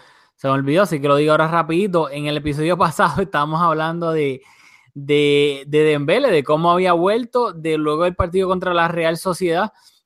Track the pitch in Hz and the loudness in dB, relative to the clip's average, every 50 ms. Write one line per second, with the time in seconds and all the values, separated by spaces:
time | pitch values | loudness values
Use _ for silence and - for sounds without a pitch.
0 | _ _ _ _ _ _ _ _ - 135 135 139 135 139 151 185 208 - 165 143 | _ _ _ _ _ _ _ _ -2 -2 0 0 0 2 2 2 2 0 0 -2
1 | 139 143 143 147 151 151 151 156 160 160 170 170 160 160 160 175 208 202 175 165 | 0 2 2 4 4 4 4 2 2 2 0 0 0 0 0 0 0 0 0 -2
2 | 156 135 143 147 147 147 147 147 143 151 139 151 156 170 180 175 185 160 - - | -2 -2 -6 -6 -6 -4 -4 -4 -4 -4 -4 -2 -2 -2 0 0 0 0 2 0
3 | 196 170 143 180 190 190 - 147 147 156 156 165 175 165 156 156 160 165 165 170 | 0 0 0 -2 -4 -2 -2 -2 -2 -2 -2 0 0 0 0 0 -2 -4 -4 -4
4 | 170 165 160 156 147 139 131 127 - _ _ _ _ - _ _ _ _ _ 143 | -4 -2 0 0 -2 -2 -4 -6 -12 _ _ _ _ -20 _ _ _ _ _ -12
5 | 139 139 147 147 147 147 143 143 143 147 139 139 139 143 147 151 156 156 151 143 | -2 0 2 2 4 4 4 4 2 2 0 -4 -6 0 2 2 4 4 2 0
6 | 143 151 185 254 285 247 180 151 127 143 151 156 170 175 175 180 185 180 175 165 | 0 0 2 2 2 2 2 2 2 2 0 2 2 2 2 2 2 2 2 2
7 | 175 196 214 240 247 226 - 247 240 202 170 165 151 165 156 156 151 151 151 156 | 2 2 0 0 -4 -4 -2 -2 -2 -2 -6 -6 -4 -2 -2 0 0 -2 0 0
8 | 175 180 180 - 190 170 170 190 190 180 190 180 185 185 175 170 165 165 170 170 | 0 -2 0 -2 -4 -2 -2 -2 0 0 -2 -2 -2 -2 0 0 0 0 0 -2
9 | 160 165 170 165 - 190 170 - 185 170 160 175 214 208 - _ _ _ _ _ | -2 -2 -2 -2 -4 -4 -4 -2 -2 -2 0 0 -2 -4 -6 _ _ _ _ _
10 | _ | _